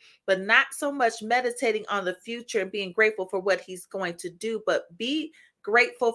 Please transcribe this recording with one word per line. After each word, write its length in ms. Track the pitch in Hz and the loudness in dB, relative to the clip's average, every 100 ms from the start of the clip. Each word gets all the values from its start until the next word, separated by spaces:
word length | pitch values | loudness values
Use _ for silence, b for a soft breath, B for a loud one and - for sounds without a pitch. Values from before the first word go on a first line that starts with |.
| b b - | b b 0
but 140 | 190 | 0
not 280 | 196 240 - | 6 4 4
so 180 | - 285 | -2 -4
much 320 | 285 233 226 | 2 0 0
meditating 640 | 214 247 247 240 240 214 - | 0 0 0 -2 0 0 -2
on 160 | 202 180 | -2 -2
the 80 | |
future 480 | 180 - 233 240 220 | -6 -8 -10 -4 -2
and 100 | 190 | -2
being 200 | 208 190 | -4 -4
grateful 340 | 175 220 214 185 | 2 2 2 -4
for 120 | 190 | -2
what 220 | 190 185 | 0 0
he's 240 | 185 185 | -2 -14
going 320 | - 196 180 170 | -10 -6 -6 -6
to 140 | 175 | -10
do, 320 | 165 220 220 214 | -8 -6 -2 0
but 300 | 160 - 170 | 0 -2 -8
be 360 | 233 311 311 b b _ | -4 -4 -6 b b _
grateful 500 | - 233 247 - 233 | 2 4 2 2 0